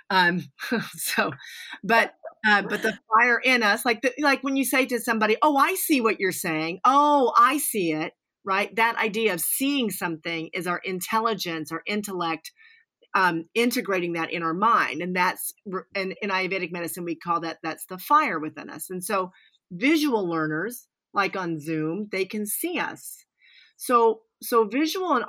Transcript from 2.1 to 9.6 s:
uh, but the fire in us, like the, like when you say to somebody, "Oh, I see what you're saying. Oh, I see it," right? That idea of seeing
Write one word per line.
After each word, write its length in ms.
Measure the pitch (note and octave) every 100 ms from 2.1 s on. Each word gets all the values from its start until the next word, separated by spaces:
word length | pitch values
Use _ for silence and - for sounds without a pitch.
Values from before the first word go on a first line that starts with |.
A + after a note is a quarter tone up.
| - - - G#3+
uh, 140 | G3+
but 200 | F#3+ G#3
the 160 | A3 G#3 -
fire 240 | A3 B3 A#3
in 240 | B3+ B3
us, 220 | G#3 A3
like 160 | B3 A3
the, 120 | C4 C#4+
like 240 | D4 C4
when 140 | C#4 C4+
you 80 |
say 220 | B3+ C4+ B3+
to 120 | A#3+
somebody, 380 | A#3+ A3+ G#3+ A3
"Oh, 140 | D4+ C#4
I 180 | D#4
see 260 | F#4+ - C4+
what 180 | A3 F#3
you're 140 | F#3+
saying. 480 | F3 F3 D#3 D#3+ F#3+ B3+
Oh, 480 | C#4 D4 C#4+ A#3+ -
I 220 | B3 C#4+
see 340 | - G#3+ E3+
it," 220 | D#3 F3 - _ _
right? 300 | G3+ F#3+ G#3 G3
That 200 | A#3 -
idea 380 | A3 G#3 G#3+
of 60 | F3
seeing 500 | - -